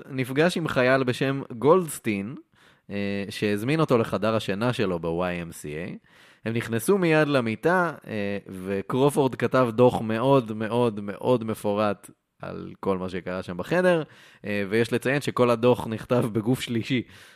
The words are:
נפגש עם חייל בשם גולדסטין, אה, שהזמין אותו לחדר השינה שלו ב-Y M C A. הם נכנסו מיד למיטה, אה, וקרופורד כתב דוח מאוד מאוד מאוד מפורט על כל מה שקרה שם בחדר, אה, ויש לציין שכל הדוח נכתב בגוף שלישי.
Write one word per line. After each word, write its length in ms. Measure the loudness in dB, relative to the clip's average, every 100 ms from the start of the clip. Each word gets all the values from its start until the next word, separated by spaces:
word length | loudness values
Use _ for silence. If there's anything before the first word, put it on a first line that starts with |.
| -8
נפגש 480 | -6 -2 2 2 2
עם 100 | -2
חייל 360 | 2 4 4
בשם 380 | 2 0 -2 -2 -8
גולדסטין, 840 | 0 4 4 2 -4 -2 -2 -4 -12 -18 _ _ _ -10
אה, 340 | -6 -4 -4 -6
שהזמין 500 | -2 0 0 0 0
אותו 180 | 4 2
לחדר 380 | 2 0 0 0
השינה 380 | -2 -2 -2
שלו 260 | 0 -2 -2
ב-Y 480 | -2 -2 -2 -4 -8
M 20 |
C 120 | -12
A. 440 | -10 -8 -10 -12 _ -20 -20 _ -4
הם 80 |
נכנסו 440 | -4 -2 -2 2 2
מיד 300 | 4 4 4
למיטה, 640 | 2 0 0 2 2 0 -4 -10
אה, 300 | -6 -4 -6 -10
וקרופורד 880 | -10 -4 -4 -2 2 2 4 0 0
כתב 320 | 0 2 2
דוח 280 | 6 4 4
מאוד 500 | -2 0 4 4 2 -6
מאוד 440 | -2 0 0 0
מאוד 440 | -8 -4 0 0
מפורט 680 | 0 -4 -2 0 0 -2 -12 _ _ _
על 320 | -12 -12 -12 -4
כל 180 | -2 -2
מה 120 | -4
שקרה 340 | -6 -6 -8
שם 140 | -8 -8
בחדר, 460 | -2 2 2 2 -2 -14 -20 -14 -6
אה, 180 | -4 0
ויש 240 | 0 2
לציין 280 | 0 0 -2
שכל 280 | -2 2 2
הדוח 380 | 4 4 2 -2
נכתב 380 | -8 0 0 2
בגוף 280 | 0 0 -2
שלישי. 400 | -2 -4 -2 -4 -4 -16 -20